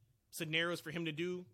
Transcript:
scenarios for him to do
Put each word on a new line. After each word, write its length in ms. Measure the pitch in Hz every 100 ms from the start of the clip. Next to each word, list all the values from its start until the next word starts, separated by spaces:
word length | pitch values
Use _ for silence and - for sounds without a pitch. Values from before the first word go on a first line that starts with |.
| _ _ _
scenarios 500 | - 156 160 170 165
for 100 | 156
him 140 | 170
to 80 | 165
do 320 | 151 175 180 180